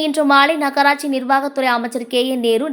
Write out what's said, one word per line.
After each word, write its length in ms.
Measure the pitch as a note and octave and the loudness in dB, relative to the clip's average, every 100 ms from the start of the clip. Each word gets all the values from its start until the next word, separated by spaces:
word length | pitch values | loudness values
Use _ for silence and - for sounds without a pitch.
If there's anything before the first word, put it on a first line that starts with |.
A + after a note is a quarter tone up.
| D#4 | 2
இன்று 180 | D#4 C#4+ | 0 4
மாலை 260 | C#4 C#4+ D#4+ C#4+ | 4 4 2 -2
நகராட்சி 420 | C#4 C#4 C#4+ D4 C4 | 2 2 2 -2 -4
நிர்வாகத்துறை 540 | B3+ C4+ C#4 C#4 C4 A#3+ | 0 0 0 -2 -2 0
அமைச்சர் 360 | A#3 A#3+ A#3+ B3 | -2 -6 -4 -2
கே 80 | B3+ | 0
என் 120 | B3+ A#3 | 0 0
நேரு 180 | A3+ D4+ | 0 0